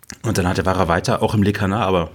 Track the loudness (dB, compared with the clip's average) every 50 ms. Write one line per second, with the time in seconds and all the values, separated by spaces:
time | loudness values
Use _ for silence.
0 | _ -20 -18 -10 -4 -2 0 0 0 0 0 0 0 0 0 0 0 0 0 0
1 | 0 0 -2 0 0 0 2 2 2 2 2 0 -2 -2 -2 0 0 0 0 0
2 | 0 -2 -8